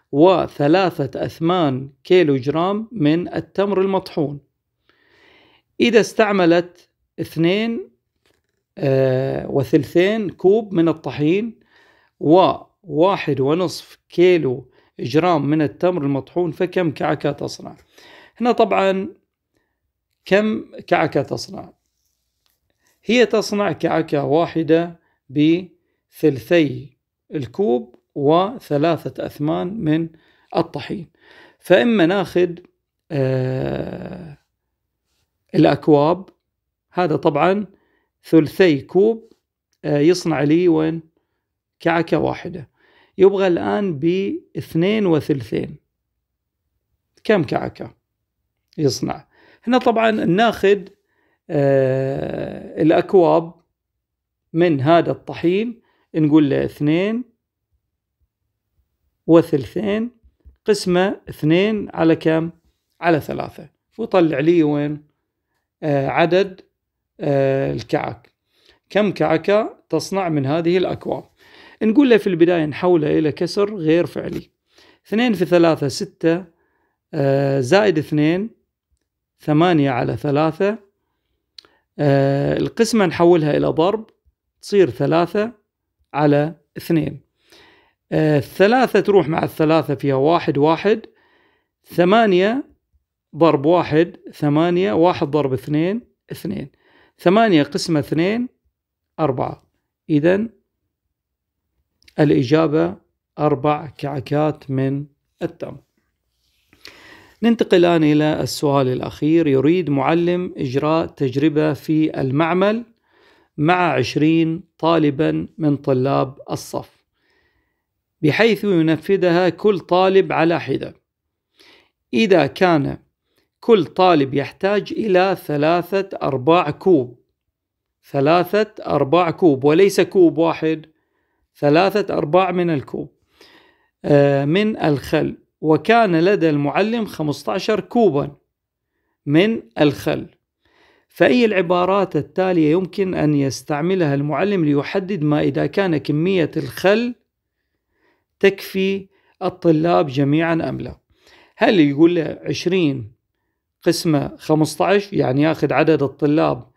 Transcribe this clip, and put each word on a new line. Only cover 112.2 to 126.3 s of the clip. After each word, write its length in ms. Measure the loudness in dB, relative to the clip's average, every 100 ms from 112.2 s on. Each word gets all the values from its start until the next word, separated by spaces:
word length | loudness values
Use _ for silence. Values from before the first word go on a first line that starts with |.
المعمل 640 | -2 0 0 0 0 -2 -6 _ _ _ _ _ _ -4
مع 340 | 0 0 0
عشرين 680 | 0 -2 0 2 2 0 -4 -10 _
طالبًا 680 | 0 2 0 0 -2 -4 -6 -4
من 200 | -2 -2
طلاب 600 | -2 -2 0 -2 -4 -8 -12
الصف، 520 | -12 -10 -12 -12 _ _ _ _ _ _ _ _ _ _ _ _ _
بحيث 420 | -2 2 2 2
ينفذها 880 | 0 0 2 0 0 0 2 2 0
كل 300 | 0 0 0
طالب 520 | 0 2 4 2 2
على 280 | 0 0 0
حدة. 340 | -4 -6 -8 -14 _ _ _ _ _ _ _ _ _ _ _
إذا 340 | 0 2 4 2
كان 500 | 0 2 2 0 -6 _ _ _ _ _ _
كل 260 | 2 2 2
طالب 480 | 2 4 4 2
يحتاج 600 | -2 -6 -4 -2 -2 -4
إلى 440 | -4 0 2 2 -2 -4
ثلاثة 720 | -2 0 0 -2 -4 -4 -6
أرباع 540 | -6